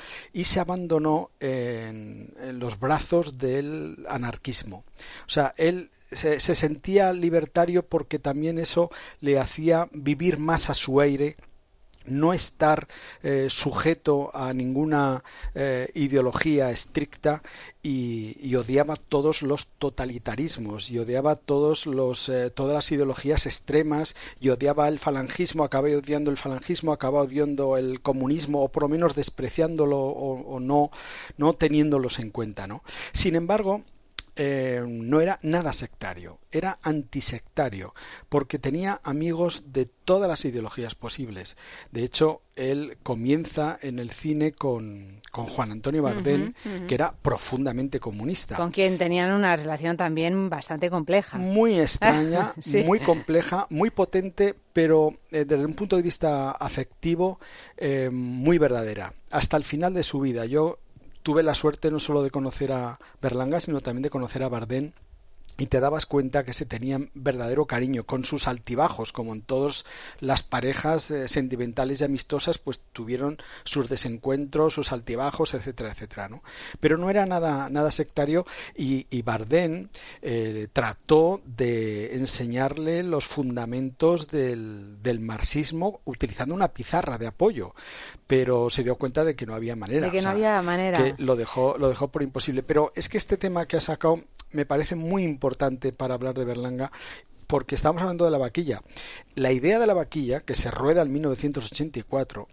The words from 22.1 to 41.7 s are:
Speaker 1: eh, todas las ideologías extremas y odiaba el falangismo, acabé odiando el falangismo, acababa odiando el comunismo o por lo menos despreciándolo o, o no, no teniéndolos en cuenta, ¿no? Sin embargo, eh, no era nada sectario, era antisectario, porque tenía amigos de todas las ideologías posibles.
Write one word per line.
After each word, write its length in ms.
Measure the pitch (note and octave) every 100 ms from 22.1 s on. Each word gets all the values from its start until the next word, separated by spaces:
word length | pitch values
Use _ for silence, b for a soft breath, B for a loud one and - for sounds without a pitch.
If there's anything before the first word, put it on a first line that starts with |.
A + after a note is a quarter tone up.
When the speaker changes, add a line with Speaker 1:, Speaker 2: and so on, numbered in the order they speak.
| B2 -
Speaker 1:
eh, 200 | B2+ B2
todas 260 | - C3+ D3
las 160 | -
ideologías 540 | C#3+ C3+ C3 C#3 D3+ -
extremas 720 | - - D3+ D#3 D3+ D#3 - B B
y 100 | C3
odiaba 380 | B2 C#3 D3 D3
el 120 | D3+
falangismo, 640 | D#3+ C3+ B2+ - F3 D#3+
acabé 320 | C#3+ C3+ C#3+ D3
odiando 360 | C#3 D3 D3
el 60 | C#3
falangismo, 540 | C#3 C3 - F3 D#3+
acababa 320 | D3 C3 C#3+ C3+
odiando 520 | C#3 D3 C#3 C3+ C3
el 240 | C3 B2+
comunismo 600 | C#3+ C3 C3 D#3+ C#3+ C#3+
o 60 | C3+
por 140 | D#3
lo 60 | D3
menos 260 | D#3+ E3+ C#3+
despreciándolo 800 | - - B2 - D#3+ D#3+ C#3+ C#3
o, 580 | C3+ - C#3 C3 C#3 C3
o 40 |
no, 320 | B2+ D3 D3 B B B B -
no 160 | D3+
teniéndolos 640 | E3 D#3 D3+ D3+ C#3 B2 -
en 120 | A2
cuenta, 360 | A#2+ A2 G2+ G2
¿no? 160 | A2 B B B
Sin 240 | - F#3+ E3
embargo, 480 | E3+ G#3+ F#3+ G#3 - - _ - - -
eh, 440 | C#3 C3+ C3 B2 A#2+
no 320 | A#2 A#2 D3+
era 200 | F3 F#3+
nada 320 | D#3 F3 E3
sectario, 640 | - - - F#2+ F2+ F2 - -
era 260 | D#3 F3 F#3
antisectario, 1120 | D#3+ D#3 - C#3 - A2+ - - C3 G2 F#2 - B B B
porque 300 | D3 C3+ C#3+
tenía 420 | C3+ D#3 G3 G3+
amigos 720 | D3 D3 E3 E3 F3 - C#3+
de 140 | C3 B2 _ -
todas 240 | F#3+ F#3+
las 160 | D#3 C#3
ideologías 480 | A#2+ A2 - A#2
posibles. 640 | - A#2 - A#2+ G#2 G#2+ - B